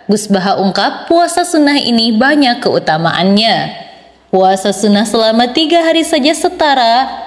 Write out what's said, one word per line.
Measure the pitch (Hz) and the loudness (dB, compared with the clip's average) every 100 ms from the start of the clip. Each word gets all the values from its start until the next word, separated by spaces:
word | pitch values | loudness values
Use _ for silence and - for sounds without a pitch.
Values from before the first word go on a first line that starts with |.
| - | -4
Gus | 208 - | -2 0
Baha | 190 196 180 | -2 0 -2
ungkap | 190 196 254 - - | -2 -2 -4 -4 0
puasa | 339 339 359 349 | 0 0 -2 -2
sunnah | 320 285 285 | 0 2 0
ini | - 233 233 214 | 0 0 0 2
banyak | 269 302 254 240 185 | 2 2 2 0 -2
keutamaannya. | 151 - 156 165 - 190 202 226 165 143 - - - - _ _ | -2 0 0 0 0 0 2 2 0 -4 -10 -18 -20 -20 _ _
Puasa | 190 190 190 208 | 0 2 0 -2
sunnah | 196 214 202 226 | 0 0 0 0
selama | 226 220 226 247 | 0 0 0 0
tiga | 320 311 339 | 0 0 2
hari | 330 320 320 | 2 0 0
saja | 311 285 320 | 0 0 0
setara | 359 359 302 262 226 240 254 - | -2 0 0 2 2 2 -2 -6